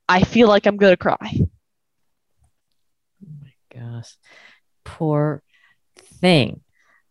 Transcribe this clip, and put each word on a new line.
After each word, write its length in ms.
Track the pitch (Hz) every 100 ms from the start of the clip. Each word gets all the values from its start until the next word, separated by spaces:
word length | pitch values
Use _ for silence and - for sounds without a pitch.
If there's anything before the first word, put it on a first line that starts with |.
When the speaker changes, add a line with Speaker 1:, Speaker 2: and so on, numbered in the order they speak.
| -
Speaker 1:
I 140 | 185
feel 240 | 190 226 233
like 180 | 202 208
I'm 100 | 202
gonna 200 | 196 -
cry. 440 | - - 220 - - _ _ _ _ _ _ _ _ _ _ _ _ _ _ _ _ _
Speaker 2:
Oh 40 | 185 147
my 120 | 135 _ _
gosh. 460 | 120 120 117 117 _ _ _ - _ _ _
Poor 580 | - - 160 147 151 143 _ _ _ _ _ _
thing. 680 | _ - 180 165 117 - _ _ _ _ _